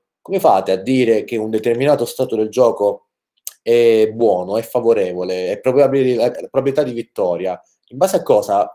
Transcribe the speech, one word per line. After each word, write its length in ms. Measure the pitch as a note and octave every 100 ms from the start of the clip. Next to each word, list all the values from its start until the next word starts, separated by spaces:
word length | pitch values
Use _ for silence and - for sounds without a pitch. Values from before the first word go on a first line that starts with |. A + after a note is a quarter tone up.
| _ _
come 180 | - F#3+
fate 320 | D#3+ G2 F#2+
a 60 | F#2+
dire 480 | G#2+ C3 A#2 A2
che 120 | G2+ A#2
un 140 | A2
determinato 540 | A2 A#2+ A#2 C#3 C3+
stato 320 | A#2+ - - A2+
del 120 | G#2+
gioco 600 | A2+ A#2+ - G2+ G2 _ _ _ _ - -
è 480 | A#2 A#2+ A#2 A2 G#2+
buono, 440 | A2+ A2+ F2+ F2+ G#2+
è 40 |
favorevole, 880 | A2 B2 A#2 A2+ F#2 F2+ F2+ F#2 F2+
è 80 | G2+
probabile, 560 | B2+ C3 C3+ C3+ B2+
la, 120 | A#2+ A#2+
la 220 | - F2+
probabilità 360 | C3 C3+ C3+
di 80 | C3+
vittoria? 680 | A#2 A2+ - F#2 F2 F#2 F2+ _ _ _
In 80 | B2+
base 180 | F#3+
a 80 | -
cosa 500 | - G#2+ G#2 G2+ -